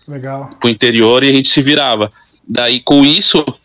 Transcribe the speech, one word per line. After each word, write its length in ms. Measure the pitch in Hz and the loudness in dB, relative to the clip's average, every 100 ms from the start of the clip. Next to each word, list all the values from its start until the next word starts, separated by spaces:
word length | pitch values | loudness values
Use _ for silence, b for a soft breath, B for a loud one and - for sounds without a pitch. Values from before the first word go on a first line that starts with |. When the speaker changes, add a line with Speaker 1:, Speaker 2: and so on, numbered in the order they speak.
| - | -16
Speaker 1:
Legal. 420 | 143 131 139 139 - | -14 -12 -12 -14 -6
Speaker 2:
pro 80 | 120 | -4
interior 540 | 110 120 113 113 123 | 0 -2 2 2 4
e 60 | 139 | 2
a 40 | |
gente 140 | 135 131 | 0 0
se 120 | - | 0
virava. 500 | 135 147 135 110 107 b b b - | 0 0 -2 -2 -4 b b b -8
Daí, 360 | 117 120 123 | -4 -2 -2
com 240 | - 143 139 | 2 4 4
isso, 400 | 156 - 151 151 - | 2 0 0 -2 -8